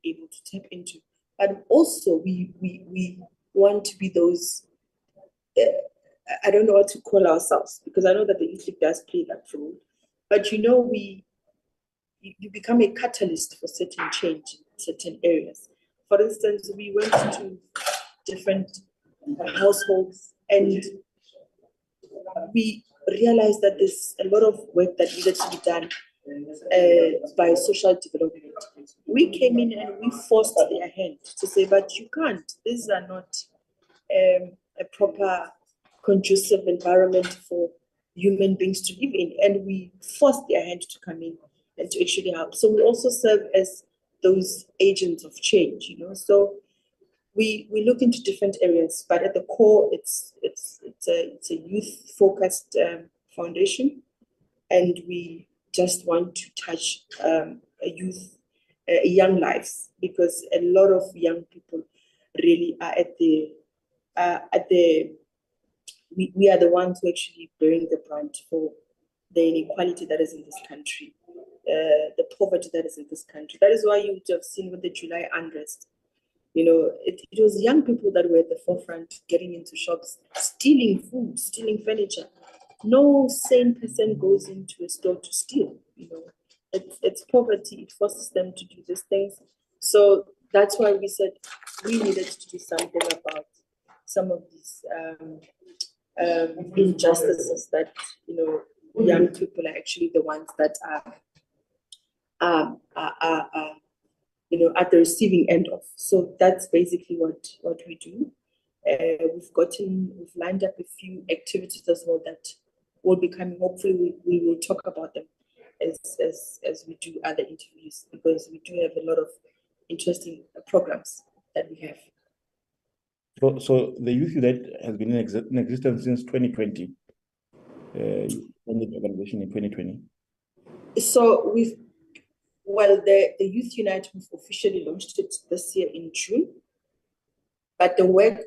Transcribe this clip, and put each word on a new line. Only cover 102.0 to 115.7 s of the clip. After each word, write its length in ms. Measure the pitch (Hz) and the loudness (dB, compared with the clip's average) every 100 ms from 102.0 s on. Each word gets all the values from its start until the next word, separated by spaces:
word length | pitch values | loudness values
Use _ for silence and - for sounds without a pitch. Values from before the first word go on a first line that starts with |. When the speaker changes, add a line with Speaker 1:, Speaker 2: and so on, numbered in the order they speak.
| _ _ _ _ | _ _ _ _
Speaker 1:
um, 380 | 175 165 - - _ 170 | 0 0 -2 -8 _ -10
are, 180 | 156 - | -10 -4
are, 280 | 165 160 156 | -2 -2 -4
are, 220 | 160 156 - _ _ _ _ _ _ _ | -10 -12 -14 _ _ _ _ _ _ _
you 80 | 170 | 0
know, 160 | 165 170 | 2 2
at 140 | 180 | 4
the 80 | 170 | 6
receiving 500 | 165 - 208 180 - | 4 2 2 2 4
end 180 | 170 165 | 2 0
of. 140 | - - - | -6 -14 -16
So 380 | - 185 180 - | 0 0 0 2
that's 280 | 185 180 - | 2 2 0
basically 500 | 170 175 180 - 170 | 0 0 -4 -8 -4
what, 280 | 165 160 - - | -4 -6 -16 -12
what 200 | 170 165 175 | -8 -8 -12
we 100 | 160 | -20
do. 360 | 165 202 294 _ _ _ _ _ - | -18 -10 -10 _ _ _ _ _ -2
Uh, 380 | 139 165 156 165 | 0 -2 -2 -2
we've 200 | 170 - | -4 -6
gotten, 580 | - 170 - 196 185 185 - | -2 -2 -2 -6 -4 -6 -10
we've 180 | 170 175 | -18 -10
lined 280 | 175 190 | -6 -4
up 160 | 190 - | -4 -6
a 40 | |
few 400 | 175 - 185 185 - | -16 -18 -18 -16 -8
activities 580 | 165 - 190 185 - - | -8 -6 -10 -10 -10 -4
as 160 | 170 170 | -4 -2
well 140 | 165 165 | -4 -4
that 220 | 160 - - _ _ _ _ | -14 -18 -20 _ _ _ _
will 120 | 185 185 | 0 2
be 140 | 175 | 0
coming. 300 | 180 180 175 | -4 -10 -6
Hopefully, 340 | 180 - 196 | -6 -4 -2
we, 220 | 180 175 - 175 | -2 -2 -4 -2
we 200 | 175 170 | 0 0
will 120 | 165 | -2
talk 240 | - - - | -4 -6 -6
about 280 | - 160 | -12 -14
them 120 | 160 160 _ _ _ _ | -14 -18 _ _ _ _